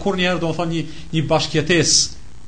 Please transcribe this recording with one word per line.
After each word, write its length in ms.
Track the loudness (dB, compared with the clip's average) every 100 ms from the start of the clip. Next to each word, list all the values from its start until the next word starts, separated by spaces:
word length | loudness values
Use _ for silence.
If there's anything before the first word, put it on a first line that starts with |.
kur 180 | 0 0
njerë, 220 | 0 0
do 100 | -2
më 80 | -2
thonë 140 | -2
një, 100 | -4 -4 -8 -4
një 100 | -2 2
bashkjetes, 640 | 2 2 0 2 4 4 2 2 -6 -12 -12